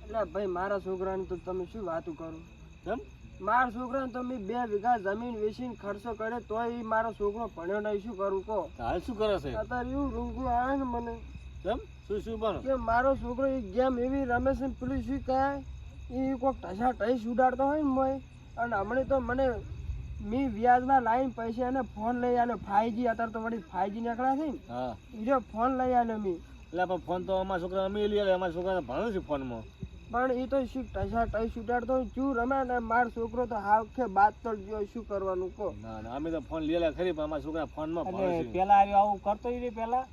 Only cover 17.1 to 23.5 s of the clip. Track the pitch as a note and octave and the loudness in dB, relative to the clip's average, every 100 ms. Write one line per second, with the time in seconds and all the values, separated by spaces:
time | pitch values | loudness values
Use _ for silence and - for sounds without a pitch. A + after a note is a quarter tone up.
17.1 | B3+ A3 A#3+ B3+ B3 C#4 D4+ D4 C4 C4+ | 2 0 4 4 6 2 4 2 2 2
18.1 | C4+ - - - - A#3 A3 G3 B3 B3+ | 0 -6 -18 -16 -4 0 0 0 0 2
19.1 | C4+ A#3 B3 C4+ A3 - - - - - | 2 2 2 2 0 -6 -10 -8 -8 -8
20.1 | - G#3 A#3 C4+ G#3 A#3 B3 B3+ C4+ A3+ | -8 -4 0 0 4 6 6 8 4 6
21.1 | A#3 C4+ A3+ A3+ A3+ B3 C4 B3 G3+ A3 | 2 2 -2 -4 0 0 0 -2 -2 0
22.1 | B3 B3 B3 A#3+ A3 - G3+ A3+ A3 A#3+ | 2 2 4 4 0 2 4 4 2 0
23.1 | A3+ A#3 A3+ A3+ | 2 -2 -2 -4